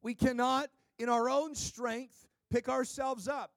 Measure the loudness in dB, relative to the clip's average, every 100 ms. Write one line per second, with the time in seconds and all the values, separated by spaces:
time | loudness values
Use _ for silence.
0 | -6 2 2 4 2 2 0 _ _ _
1 | 2 2 4 2 0 -4 -8 -4 -4 -4
2 | -8 -18 _ _ _ -2 0 -2 -2 -2
3 | -4 -2 -4 -6 -6